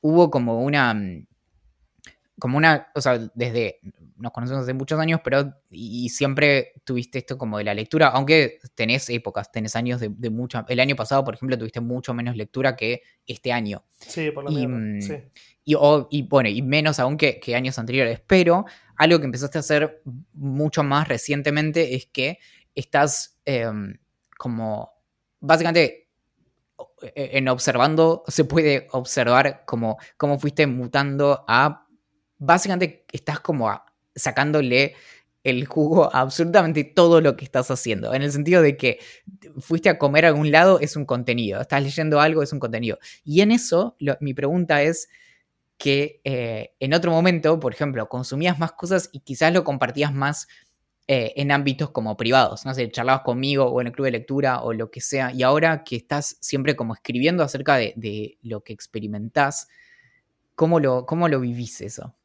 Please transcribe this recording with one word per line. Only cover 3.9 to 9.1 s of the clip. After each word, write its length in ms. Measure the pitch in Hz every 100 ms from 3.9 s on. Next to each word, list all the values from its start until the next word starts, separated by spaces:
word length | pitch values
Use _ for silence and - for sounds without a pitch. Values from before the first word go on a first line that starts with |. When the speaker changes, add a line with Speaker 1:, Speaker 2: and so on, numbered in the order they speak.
| - 78 _
Speaker 1:
nos 140 | 117
conocemos 300 | - 120 135
hace 120 | 127 131
muchos 240 | 135 156
años, 220 | 160 160
pero, 320 | - 135 143 - _
y, 340 | 85 110 117 120
y 40 |
siempre 640 | - 139 135 147 139 123 -
tuviste 340 | - 123 120 131
esto 180 | - 127
como 220 | 123 104
de 60 |
la 100 | 104
lectura, 360 | 104 110 - 147
aunque 500 | 123 139 160 135 - - -
tenés 340 | 113 127
épocas, 420 | -